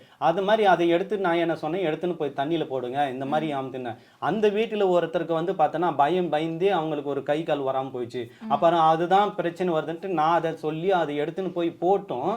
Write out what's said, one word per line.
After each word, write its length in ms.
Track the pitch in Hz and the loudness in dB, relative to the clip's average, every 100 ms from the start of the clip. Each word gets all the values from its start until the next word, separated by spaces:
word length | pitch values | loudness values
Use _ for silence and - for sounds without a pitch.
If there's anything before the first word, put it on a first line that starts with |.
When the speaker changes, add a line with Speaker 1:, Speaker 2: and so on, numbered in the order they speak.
| - - | -14 -2
Speaker 1:
அது 240 | 151 170 | 0 0
மாதிரி 220 | 196 220 | 2 4
அதை 240 | 196 170 170 | 4 4 4
எடுத்து 300 | 170 185 208 | 2 0 -2
நான் 240 | 180 170 | 0 2
என்ன 100 | 165 156 | 0 -2
சொன்னேன், 300 | 151 185 165 | -2 -2 -2
"எடுத்துன்னு 300 | 156 180 160 | 0 -2 -2
போய் 200 | 143 143 | -4 -2
தண்ணியில 300 | 143 165 131 | -2 0 -2
போடுங்க," 440 | 131 123 139 143 | -4 -4 -2 -2
இந்த 140 | 131 | -2
மாதிரி 280 | 135 151 156 | -2 -2 -2
Speaker 2:
ம். 40 | 139 | -4
Speaker 1:
அமுத்துனேன். 380 | 131 127 120 120 - _ | -6 -8 -8 -10 -16 _
அந்த 300 | 135 214 208 | -2 2 2
வீட்டுல 340 | 202 226 214 190 175 | 2 -2 0 4 4
ஒருத்தருக்கு 420 | 165 170 160 160 | 2 -2 -2 -2
வந்து 120 | 175 | -2
பார்த்தோன்னா 440 | 185 147 156 175 139 | 0 0 2 -2 2
பயம் 360 | 143 185 175 | 2 2 0
பயந்தே 360 | 151 165 165 196 | -2 -2 0 0
அவங்களுக்கு 420 | 175 160 147 143 | 2 0 -4 -4
ஒரு 120 | 139 | -4
கை 200 | 139 151 | -2 -2
கால் 220 | 165 143 135 | 0 -2 0
வராம 220 | 131 131 | -2 -4
போயிடுச்சு. 340 | 123 117 127 117 - | -6 -6 -6 -10 -12
Speaker 2:
ம். 80 | 123 | -2
Speaker 1:
அப்புறம் 300 | 143 170 170 | 2 4 6
அதுதான் 540 | 160 165 175 196 208 | 4 4 4 4 2
பிரச்சனை 400 | 190 170 170 185 | 0 -4 -2 0
வருதுன்ட்டு 320 | 160 151 170 196 | 0 -2 -8 -4
நான் 280 | 160 156 | 0 2
அதை 220 | 170 160 160 | 2 0 -4
சொல்லி 360 | 156 160 180 | -6 -2 0
அதை 280 | 180 147 147 | 0 0 -2
எடுத்துன்னு 320 | 151 170 185 | -4 -4 -6
போய் 260 | 175 170 165 | -2 -4 -2
போட்டோம். 500 | 175 196 - 123 160 | 0 0 0 -4 -4